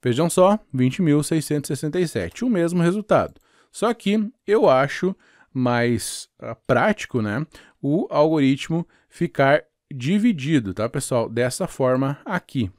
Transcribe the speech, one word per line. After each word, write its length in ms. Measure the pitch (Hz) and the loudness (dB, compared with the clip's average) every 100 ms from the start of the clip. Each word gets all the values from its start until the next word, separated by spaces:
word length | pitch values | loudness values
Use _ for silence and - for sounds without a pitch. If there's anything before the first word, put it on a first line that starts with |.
Vejam 260 | 131 120 170 | -2 0 0
só, 300 | - 185 214 _ | 4 4 4 _
vinte 280 | 131 127 131 | 0 0 2
mil 220 | 170 147 | 2 2
seiscentos 480 | 147 160 - 147 - | 0 -4 -2 -4 -4
e 60 | 143 | -6
sessenta 240 | 156 175 | -4 -2
e 80 | 170 | -2
sete, 360 | - 165 - | -4 -6 -4
o 60 | 254 | -2
mesmo 320 | 202 170 180 | 0 0 2
resultado. 520 | 170 202 208 180 - - _ _ _ | 0 0 0 0 0 -8 _ _ _
Só 220 | - 220 | -4 -2
que 340 | 233 196 208 208 _ - | -2 -2 0 -2 _ 0
eu 220 | 214 190 | 2 4
acho 460 | 131 139 - 180 196 _ _ _ | 4 2 -2 -4 -4 _ _ _
mais, 760 | 131 123 120 120 117 - - - _ | -2 0 2 0 -2 -4 -12 -16 _
ah, 160 | 113 | -14
prático, 680 | 113 - 120 160 156 - 123 | -14 0 2 2 -2 -4 -4
né, 240 | 107 104 156 - - _ | -2 -4 -8 -14 -20 _
o 240 | 139 160 - | -2 -2 0
algoritmo 760 | 147 156 160 135 139 - 165 170 _ _ | 0 2 4 2 0 -2 -4 -4 _ _
ficar 560 | - 170 - 135 151 - _ _ | -6 -6 2 4 2 0 _ _
dividido, 800 | 139 123 208 233 175 135 156 104 | -6 -2 2 2 0 0 0 0
tá, 160 | 90 113 | -4 -4
pessoal? 400 | 143 - 123 117 | -4 -2 -2 -2
Dessa 380 | 113 123 - 180 | -2 -2 -2 -8
forma 520 | - 127 127 135 143 | -2 0 2 0 -4
aqui 460 | - 180 - 139 101 | -6 -8 -4 -4 -4